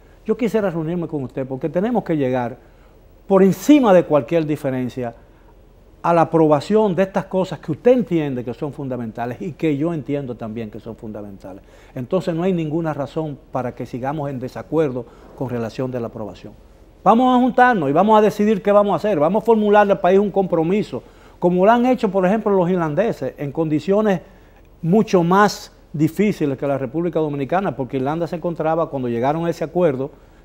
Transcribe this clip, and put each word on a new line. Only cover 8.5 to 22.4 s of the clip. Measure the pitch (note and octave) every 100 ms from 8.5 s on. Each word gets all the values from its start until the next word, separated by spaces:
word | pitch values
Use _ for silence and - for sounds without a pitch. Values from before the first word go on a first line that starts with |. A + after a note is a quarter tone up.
son | A#2 D3+
fundamentales | C3 C3+ B2 A#2 A2 A#2+ A2+
y | G3
que | C3+ D#3+ C#3+
yo | E3
entiendo | E3 C3 C#3+ C3 A2+
también | A2 A2+ G#2+
que | A2
son | A2+ G#2+
fundamentales. | A2+ G#2 G#2 G2 F#2+ F#2+ - - - C3
Entonces | B2 F#3 F3+ D#3+
no |
hay | F#3
ninguna | F3 D#3 D#3+ D#3+
razón | D3 C3 D#3+ D#3 C3+ -
para | C3 A#2+
que | - A#2+
sigamos | B2 C3 D#3 C#3+
en | C3
desacuerdo | B2 A2+ A2 D3+ D3+ B2+ A#2 - - -
con | B2+
relación | A#2+ A2+ - C3
de | B2
la | A2+
aprobación. | A2+ G2+ F#2 G#2+ - - - - - F3+
Vamos | A3+ B3+
a | B3+
juntarnos | B3+ B3 B3 A3 C#3
y |
vamos | D3 G#3 G#3+
a |
decidir | G#3 F#3+ G#3 G#3
qué | G#3
vamos | G3+ G3+
a | E3+
hacer. | G#3+ E3+
Vamos | D3+ G#3
a | -
formularle | A3+ G#3 G#3 G3+
al | F#3+
país | F3+ F#3+
un | G#3
compromiso, | G3 F#3+ E3 D#3+ G#3 - B2 - - - -
como | F3+ F3+ G3
lo |
han | A#3+ B3
hecho, | B3+ G#3
por | F#3+ F3+
ejemplo, | A3